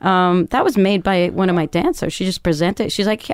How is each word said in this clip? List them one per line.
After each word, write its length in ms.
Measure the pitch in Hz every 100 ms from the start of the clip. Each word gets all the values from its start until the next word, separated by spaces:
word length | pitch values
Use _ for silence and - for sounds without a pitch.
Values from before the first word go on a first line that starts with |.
Um, 440 | 185 185 180 180 170
that 160 | 254
was 140 | 370 233
made 260 | 190 202
by 240 | 185 185 175
one 200 | - 190
of 60 | 175
my 100 | 156
dancers. 460 | 170 285 330 -
She 120 | - 190
just 180 | 180
presented. 480 | - 151 170 196 214
She's 160 | - 202
like, 160 | 214 -